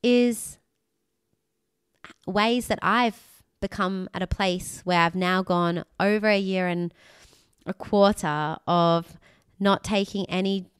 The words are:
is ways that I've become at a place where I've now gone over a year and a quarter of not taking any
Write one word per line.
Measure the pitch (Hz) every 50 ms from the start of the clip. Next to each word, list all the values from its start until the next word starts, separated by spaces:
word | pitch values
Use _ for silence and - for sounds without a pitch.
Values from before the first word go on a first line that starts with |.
| -
is | 247 247 247 240 240 226 - - - - _ _ _ _ _ _ _ _ _ _ _ _ _ _ _ _ _ _ _ _ _ _ _ _ _ _ _ _ _ - - - _ _
ways | 175 185 208 214 233 240 247 226
that | - 208 -
I've | - 175 208 240 247 226 - - _ _ _ _ _ _ _ _
become | - 196 - - 196 185 190 185 185 - -
at | 190
a | 185
place | - - - 202 190 180 185 - - - - -
where | 180 180 175
I've | 170 170 165
now | 185 185 180 185 185 185
gone | - 180 175 175 170 170 170 - _ _ -
over | 190 202 214 214 208 214
a | 208
year | 196 196 190 190 185 185
and | 180 175 175 175 170 _ _ _ - - _ - _ _ _ _ _ _ _ _
a | - 196
quarter | _ - - - 202 196 196 208 - - 160 147 151 151 151 156 - _
of | - 175 175 170 170 165 170 165 - - - _ _ _ _ _ _ _ _
not | 196 202 196 190 -
taking | - 214 202 196 - - 202 190 -
any | - 185 190 196 196 196 180 _ _